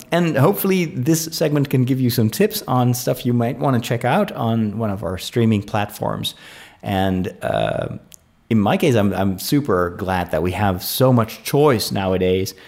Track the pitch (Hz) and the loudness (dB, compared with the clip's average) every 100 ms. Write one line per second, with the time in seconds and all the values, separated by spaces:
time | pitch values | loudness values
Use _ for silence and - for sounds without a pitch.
0 | - 170 170 131 156 202 196 185 165 127 | -2 0 2 4 2 2 2 0 0 -2
1 | 127 160 160 - 160 147 135 131 123 131 | 0 0 -2 -2 0 0 2 2 2 2
2 | 123 123 107 - 208 - - 127 123 123 | 2 2 2 2 0 -2 -2 2 2 0
3 | - 127 123 120 117 120 139 120 - 117 | -2 -2 0 0 0 -2 -2 0 -2 -2
4 | 123 175 202 - 117 113 107 101 110 98 | 0 0 0 -2 -2 0 -2 -2 -4 -4
5 | 87 92 - 120 113 107 - 107 104 - | -6 -6 -4 2 2 2 0 -4 -4 -4
6 | 110 104 110 - - - - - - 95 | -4 -4 -6 -8 -16 -20 -20 -12 -2 0
7 | 95 92 90 - 57 53 53 - 50 - | 2 0 -2 -4 -4 -2 -2 -2 -6 -10
8 | - - _ _ - 113 101 190 165 117 | -16 -20 _ _ -2 0 2 2 2 4
9 | 101 92 98 92 - 147 139 92 87 - | 2 0 -2 -2 -2 0 2 0 0 -2
10 | 92 92 85 80 90 92 101 90 - - | -2 -2 -2 -2 -2 0 0 -2 -4 0
11 | 131 123 107 - - 143 151 110 - 98 | 4 4 2 -6 -2 2 4 2 -2 -2
12 | 95 92 92 92 98 - | 0 2 2 2 -2 -8